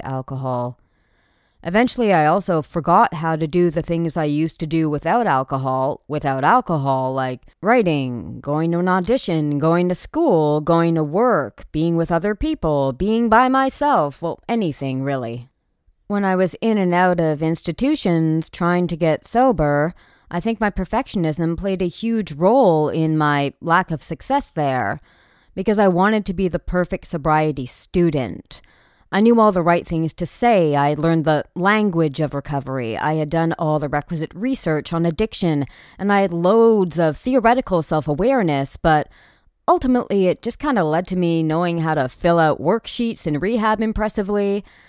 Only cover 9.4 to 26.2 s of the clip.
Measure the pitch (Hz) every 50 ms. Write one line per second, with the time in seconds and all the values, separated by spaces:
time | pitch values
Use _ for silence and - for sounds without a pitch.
9.4 | 151 147 147 143 156 160 165 175 180 180 180 - - - - 302 339 302 190 160
10.4 | 151 147 147 151 151 160 170 165 170 170 165 160 156 147 147 196 240 254 220 160
11.4 | 135 104 - - - - - 151 160 170 170 165 165 - 175 165 165 208 214 -
12.4 | - 320 311 - - 160 151 143 139 135 127 127 185 208 220 226 240 226 220 226
13.4 | 262 254 262 269 262 269 - - 294 294 277 196 151 143 139 - 170 165 - -
14.4 | _ - 233 233 208 160 135 - 139 135 131 131 135 139 139 131 123 117 117 123
15.4 | 120 - _ _ _ _ _ _ _ _ _ _ _ _ 202 202 202 190 185 185
16.4 | 190 175 - - - 226 220 208 190 180 175 175 185 180 180 175 165 160 151 143
17.4 | 160 160 165 - - - 160 - 247 277 311 - - 202 170 165 160 160 156 160
18.4 | 160 - - - 175 170 175 180 180 160 170 151 170 160 156 - - - - 233
19.4 | 254 269 220 156 156 147 147 147 147 170 - - _ _ _ _ _ _ - 175
20.4 | - 226 226 - 226 208 - - 185 - - 226 269 - - 202 165 160 151 170
21.4 | 165 165 170 160 180 202 190 175 185 175 - - - 226 226 220 202 - 147 139
22.4 | 170 190 233 277 254 185 160 156 151 135 90 160 160 160 156 156 151 147 147 143
23.4 | 143 139 - _ - 160 165 180 180 - 160 143 - - 160 - - - 269 285
24.4 | - - - 165 147 139 131 127 110 98 127 151 - _ _ _ _ _ _ _
25.4 | _ _ _ 185 190 - 208 208 208 190 175 175 185 208 220 214